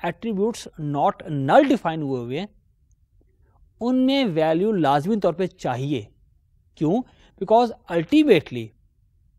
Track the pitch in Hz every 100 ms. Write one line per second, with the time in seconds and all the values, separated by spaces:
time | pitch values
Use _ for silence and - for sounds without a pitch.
0 | 175 170 226 190 214 - - - 147 143
1 | 175 - - 147 135 220 285 247 175 160
2 | 143 131 120 139 202 _ _ _ _ _
3 | _ _ _ _ _ _ _ - 233 254
4 | 262 277 240 156 156 165 208 202 143 143
5 | 160 220 185 165 185 - 151 123 139 135
6 | 104 _ _ _ _ _ _ - 151 220
7 | 247 _ _ - 190 220 240 - - 254
8 | 160 311 302 175 - 123 113 _ _ _
9 | _ _ _